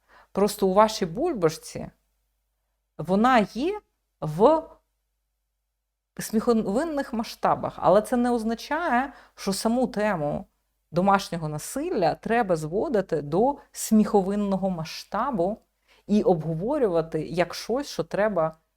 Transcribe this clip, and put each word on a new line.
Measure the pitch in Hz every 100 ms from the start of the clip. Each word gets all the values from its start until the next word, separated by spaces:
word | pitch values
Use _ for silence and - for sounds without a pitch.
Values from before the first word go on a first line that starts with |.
| _ _ _
Просто | - 208 - 190
у |
вашій | 190 220 - 180
бульбашці | 175 349 247 165 160 - - - - _ _ _ _ _ _ _ _ _ -
вона | 160 196 240 254 208
є | 214 320 415 - _ _ _
в | 156 156 233 311 - - _ _ _ _ _ _ _ _ _ _ _ _ _ -
сміховинних | - 220 233 226 202 208 330 285 -
масштабах, | 220 226 - - 143 - -
але | 156 196
це | 208 247
не | 240
означає, | 240 220 226 - 302 349 240 269 - - -
що | -
саму | 190 226 240 254
тему | 202 208 180 147 147 - _ _ _ _
домашнього | 165 196 196 - 170 156
насилля | 151 - 269 339 294 170 -
треба | - 233 202 165
зводити | 156 185 311 220 185 156
до | 143 165 254 285 -
сміховинного | - - 214 202 208 185 208 202 190 190
масштабу | 175 165 - - 196 262 220 175 226 _ _ _ _ -
і | 208
обговорювати | 151 175 156 160 208 302 226 165 160 160 -
як | 165 165
щось, | - - 247 277
що | -
треба | 160 185 214 185 160 160 _